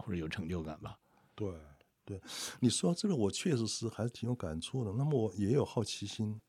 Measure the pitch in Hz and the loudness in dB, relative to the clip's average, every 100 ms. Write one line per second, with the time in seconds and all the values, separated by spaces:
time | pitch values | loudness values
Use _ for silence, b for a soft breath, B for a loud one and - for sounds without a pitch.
0 | - 90 80 92 82 90 78 78 104 - | -4 -2 -2 -4 -4 -4 -4 -8 -10 -14
1 | b b b - 104 85 73 71 _ _ | b b b -6 -6 -6 -12 -20 _ _
2 | - 98 B B B B 123 - 180 170 | -12 -10 B B B B 2 4 2 2
3 | 208 160 101 - 185 131 113 - 117 - | 2 4 2 2 2 2 2 0 -4 -2
4 | 113 - 117 123 85 80 - 135 110 107 | -2 -2 -2 -2 -2 -4 -4 -2 0 0
5 | 143 143 110 92 101 139 104 - 107 - | 2 4 2 2 4 4 4 0 -2 -4
6 | 101 - 107 110 | -6 -4 -4 -4